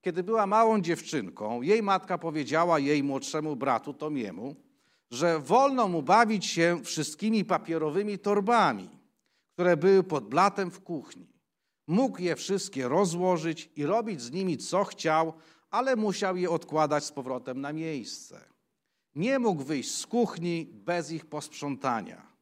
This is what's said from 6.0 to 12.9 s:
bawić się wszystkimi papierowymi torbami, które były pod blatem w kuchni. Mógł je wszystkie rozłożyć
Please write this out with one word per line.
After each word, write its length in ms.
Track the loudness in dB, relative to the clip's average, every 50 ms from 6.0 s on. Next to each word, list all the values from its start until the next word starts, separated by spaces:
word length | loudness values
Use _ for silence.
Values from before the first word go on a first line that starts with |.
bawić 440 | 2 4 6 6 6 4 2 -2 -2
się 360 | -4 0 2 2 2 2 0 -4
wszystkimi 600 | -6 -4 -4 -4 -6 -6 -4 -2 0 2 0 2
papierowymi 760 | 2 0 0 0 -2 -4 -2 -2 0 -2 -2 -2 -2 -6 -4
torbami, 680 | 0 0 0 2 2 4 4 6 6 4 2 -2 -8 -14 -20 -20 _ _ _ _ _ _ _ _ _ _ _
które 240 | 0 4 4 4
były 260 | 6 6 6 6 6 4
pod 260 | 2 -2 -4 -4 0
blatem 420 | 2 4 4 4 2 -2 -6 -6
w 100 | -8 -14
kuchni. 500 | _ -10 -10 -10 -10 -12 -20 -20 -20 _ _ _ _ _ _ _ _ _ _ _ _
Mógł 340 | 0 2 2 2 2 -2 -4
je 140 | -2 -2 -2
wszystkie 520 | -2 -2 -4 -2 -2 -4 -6 -6 -4 -2
rozłożyć 840 | 0